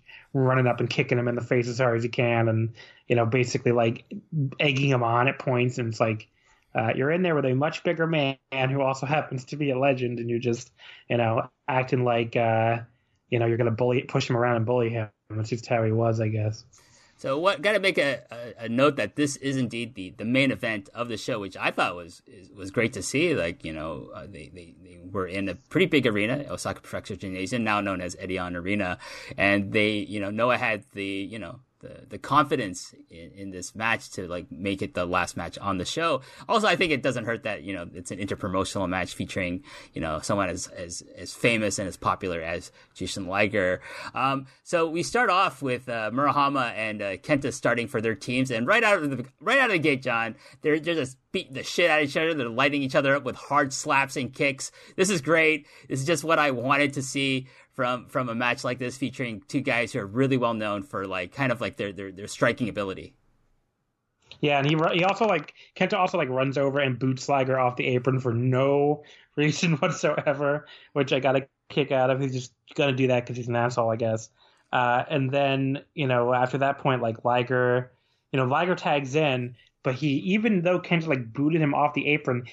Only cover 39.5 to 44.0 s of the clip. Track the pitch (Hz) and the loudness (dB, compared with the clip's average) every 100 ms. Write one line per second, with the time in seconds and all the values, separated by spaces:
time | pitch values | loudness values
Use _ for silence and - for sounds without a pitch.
39.5 | 90 - - - - 80 78 - 101 92 | -4 -10 -20 -14 -8 -4 -4 -2 -2 0
40.5 | 90 - - 87 90 - - 90 - 123 | -4 -8 -12 -12 -12 -14 -16 -16 0 2
41.5 | 113 104 104 98 - 107 92 92 85 80 | 2 0 -2 -6 -4 -2 -2 -2 -4 -6
42.5 | 87 - - _ - 92 - 92 98 107 | -8 -10 -20 _ -10 -8 -6 -4 0 2
43.5 | 104 90 90 - - | 2 2 0 -4 -14